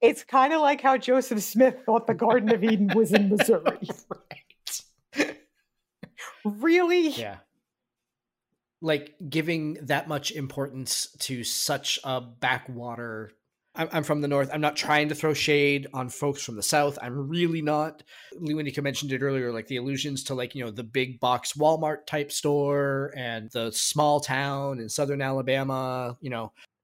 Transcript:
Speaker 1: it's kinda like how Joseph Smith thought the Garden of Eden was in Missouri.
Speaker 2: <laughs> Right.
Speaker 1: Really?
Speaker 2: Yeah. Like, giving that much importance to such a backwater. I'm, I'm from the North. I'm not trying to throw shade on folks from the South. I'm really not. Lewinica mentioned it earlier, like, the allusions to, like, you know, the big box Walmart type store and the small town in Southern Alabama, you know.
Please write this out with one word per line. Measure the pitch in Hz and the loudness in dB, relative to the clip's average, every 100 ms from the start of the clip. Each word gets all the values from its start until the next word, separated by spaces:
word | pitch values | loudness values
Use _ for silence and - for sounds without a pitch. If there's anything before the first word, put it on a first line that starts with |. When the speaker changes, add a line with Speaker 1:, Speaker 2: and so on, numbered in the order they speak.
Speaker 1:
it's | 233 - | 4 4
kinda | - 262 269 320 | 2 4 4 4
like | 285 294 | 4 4
how | 269 262 | 4 4
Joseph | - 262 262 214 | 4 2 2 -2
Smith | - 214 262 254 - | 0 4 4 4 2
thought | 233 233 | 2 2
the | |
Garden | 175 233 247 214 | 2 4 4 4
of | 226 | 4
Eden | 220 214 202 | 4 4 4
was | 196 214 | 4 4
in | 208 202 | 4 4
Missouri. | 208 226 180 175 - 180 | 4 4 4 2 -2 -6
Speaker 2:
<laughs> | - _ - _ - _ _ - - - _ _ 285 | -10 _ -16 _ -20 _ _ -12 -12 -12 _ _ -2
Right. | - - _ _ _ _ _ _ - - - - | -2 -4 _ _ _ _ _ _ -20 -18 -18 -8
Speaker 1:
Really? | 214 208 320 349 339 359 320 | -8 -2 4 4 4 4 2
Speaker 2:
Yeah. | 254 107 95 _ _ _ _ _ _ _ _ _ _ _ _ _ _ | -2 -8 -10 _ _ _ _ _ _ _ _ _ _ _ _ _ _
Like, | 160 147 147 _ 151 | -2 -2 -2 _ -4
giving | 156 156 165 151 156 | -2 0 -2 -2 -6
that | 143 147 151 | -2 -2 -2
much | 147 - | -6 -4
importance | 151 135 - 135 135 120 - - - | -6 -8 -6 -6 -8 -6 -6 -6 -8
to | - 127 | -8 -6
such | 113 - - 139 - - | -6 -4 -2 -2 -2 -4
a | 135 127 | -4 -4
backwater. | 120 120 127 131 - 120 120 117 117 110 104 _ _ _ _ | -6 -4 -2 -2 -4 -10 -10 -10 -10 -10 -12 _ _ _ _
I'm, | - 160 | -6 -2
I'm | 165 | -2
from | 147 147 | 0 0
the | 143 | 2
North. | 143 139 | 0 0
I'm | 151 | 0
not | 151 147 | 0 0
trying | - 151 151 | 2 2 2
to | |
throw | 147 156 | 0 -2
shade | 143 - 147 143 143 143 | 0 2 4 4 2 -2
on | 131 123 | -6 -8
folks | - 143 139 | -4 -2 -2
from | - 107 | -8 -6
the | |
South. | - 151 143 113 | 0 2 2 -2
I'm | 120 135 139 | -8 -8 -4
really | 170 175 165 | 0 0 0
not. | 147 151 156 151 - - - - | 0 0 -2 -6 -20 -20 -20 -10
Lewinica | 156 156 143 143 | -4 -4 -4 -4
mentioned | 143 135 143 | -4 -4 -4
it | 131 | -2
earlier, | 139 135 120 | 0 0 -2
like, | 113 110 | -4 -6
the | 127 | -6
allusions | 131 135 147 135 | -4 -4 -4 -6
to, | - | -6
like, | 127 127 | -4 -4
you | 135 | -6
know, | 120 | -8
the | 107 | -8
big | 113 131 131 120 | -4 -2 -2 0
box | 123 123 - | 0 0 -2
Walmart | 143 156 160 156 147 - | 2 4 4 0 -4 -4
type | 156 143 | -4 -4
store | - 151 147 143 143 139 139 139 139 | -2 0 2 2 2 0 -2 -4 -6
and | 120 113 110 | -6 -8 -6
the | 120 113 | -4 -4
small | - - 151 151 147 | -2 -2 2 4 4
town | 143 131 139 139 139 127 | 0 -2 -2 -2 -4 -6
in | 110 | -6
Southern | - 143 139 | -2 -2 0
Alabama, | 135 135 127 135 135 131 131 127 123 123 | -2 -2 0 0 0 -2 -2 -4 -6 -8
you | 139 | -8
know. | 120 110 - - _ | -8 -8 -12 -20 _